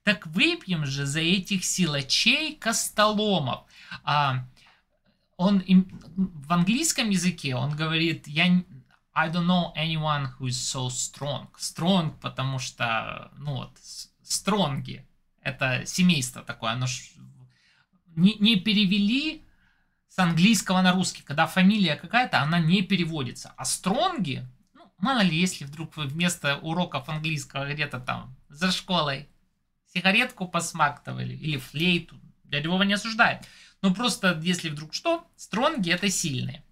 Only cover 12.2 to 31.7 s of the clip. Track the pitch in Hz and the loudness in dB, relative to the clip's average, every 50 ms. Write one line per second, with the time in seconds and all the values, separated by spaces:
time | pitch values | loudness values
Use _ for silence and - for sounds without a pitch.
12.2 | - 135 - - 131 135 135 131 - - - - 123 117 113 110 110 107 - - | -12 -10 -6 -4 -4 -4 -4 -4 -6 -8 -6 -4 -2 -2 -2 -2 -4 -6 -10 -12
13.2 | - - - - 139 147 135 120 - - _ - - - - - - _ _ _ | -14 -18 -18 -12 -8 -8 -6 -8 -8 -12 _ -20 -20 -18 -16 -16 -18 _ _ _
14.2 | _ - - - - 190 208 208 175 143 135 131 127 127 127 - - _ _ _ | _ -6 -6 -2 0 0 2 2 2 0 0 -4 -8 -10 -14 -16 -18 _ _ _
15.2 | _ _ _ _ _ 139 135 - 139 131 127 123 - - - - 180 180 170 139 | _ _ _ _ _ -8 -4 -2 -2 -2 -2 -4 -6 -4 0 4 4 6 4 4
16.2 | 127 - - 117 - - - - 117 113 117 127 127 131 - - - - _ 139 | 0 -4 -8 -12 -14 -14 -12 -6 -4 -4 -2 -2 -2 -4 -4 -6 -10 -16 _ -20
17.2 | 127 127 - 127 123 _ _ _ _ _ _ _ _ _ _ _ _ _ 165 160 | -20 -20 -20 -20 -20 _ _ _ _ _ _ _ _ _ _ _ _ _ 0 4
18.2 | 175 208 214 214 208 220 233 190 - 226 208 208 208 180 208 208 202 202 240 277 | 4 4 6 6 4 4 4 4 2 2 2 4 4 4 2 2 2 2 2 0
19.2 | 302 311 302 311 - _ _ _ _ _ _ _ _ _ _ _ _ _ - - | -2 -4 -8 -8 -16 _ _ _ _ _ _ _ _ _ _ _ _ _ -2 0
20.2 | 185 170 165 160 175 220 226 - - - 185 185 185 185 180 190 175 - - - | 2 2 4 6 6 6 6 4 2 2 2 4 4 4 4 4 0 -2 -4 -10
21.2 | - - 143 156 160 156 - 185 185 190 214 214 190 165 147 139 - 170 - 240 | -12 -6 0 0 0 2 4 6 6 8 8 6 2 2 0 -2 -6 0 2 2
22.2 | 254 247 - 123 135 151 170 170 160 156 180 214 185 - 196 170 175 160 165 156 | 2 4 2 2 2 2 2 2 4 4 4 4 4 2 0 0 0 -2 -2 -4
23.2 | 131 - - - - - - - 131 - - - - 185 208 277 339 381 349 285 | -6 -6 -8 -12 -18 -18 -14 -8 -6 -6 -6 -2 -2 -2 0 2 0 0 0 -2
24.2 | 180 139 127 123 127 - - _ _ _ _ - - - _ _ 180 254 269 240 | -4 -4 -4 -6 -8 -14 -18 _ _ _ _ -20 -20 -20 _ _ -2 0 2 2
25.2 | 196 175 156 160 185 185 - - 147 139 143 160 165 160 - 156 151 131 143 165 | 2 2 2 2 0 0 -2 -6 -12 -14 -12 -12 -12 -12 -8 -8 -8 -6 -2 0
26.2 | 175 175 175 - - 143 139 - - 160 165 180 180 175 - 139 131 - 156 156 | 0 0 0 0 -2 -2 -2 -2 -4 -4 -2 -2 -2 -2 -4 -8 -6 -6 -8 -6
27.2 | 156 160 160 143 127 - - 143 139 139 147 151 151 139 - - 127 127 120 117 | -4 -4 -4 -6 -8 -8 -8 -8 -6 -6 -4 -6 -6 -6 -6 -8 -6 -6 -6 -6
28.2 | 117 123 131 - _ _ - 147 180 185 185 - - - 185 170 151 143 135 143 | -8 -14 -18 -20 _ _ -6 -2 0 0 0 -2 -2 -2 0 0 0 0 -2 -6
29.2 | 143 _ _ _ _ _ _ _ _ _ _ _ _ _ _ 180 180 190 196 233 | -10 _ _ _ _ _ _ _ _ _ _ _ _ _ _ 0 2 4 4 4
30.2 | 254 247 - - 190 180 - 170 165 - - 160 151 143 139 - _ 131 127 127 | 2 0 -4 -10 -10 -4 -4 -4 -4 -4 0 0 0 0 0 -6 _ -12 -10 -8
31.2 | 127 123 123 131 139 156 151 131 127 - | -8 -8 -8 -6 -6 -4 -4 -4 -6 -10